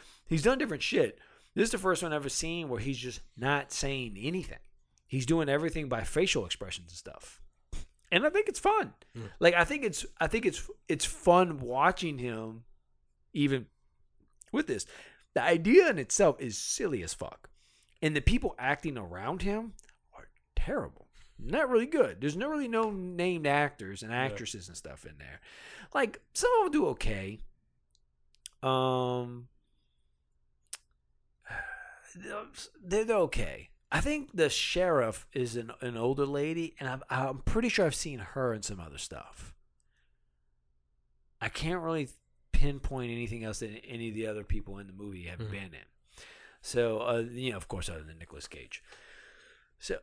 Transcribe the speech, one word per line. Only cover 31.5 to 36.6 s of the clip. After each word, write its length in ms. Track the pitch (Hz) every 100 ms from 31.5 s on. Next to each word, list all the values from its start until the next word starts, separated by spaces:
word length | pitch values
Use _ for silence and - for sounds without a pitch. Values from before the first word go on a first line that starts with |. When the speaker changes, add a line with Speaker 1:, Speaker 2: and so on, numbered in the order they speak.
| - - - - - - 180 - 208 - - - -
Speaker 1:
they're, 220 | 185 202
they're 120 | 220 214
okay. 500 | 160 - 104 - - - -
I 80 | -
think 300 | 285 302 277
the 160 | 180 151
sheriff 760 | - - 175 180 147 113 - -
is 220 | 139 120
an, 160 | 117 117 -
an 160 | 123 117
older 300 | 120 139 139
lady, 480 | 143 151 165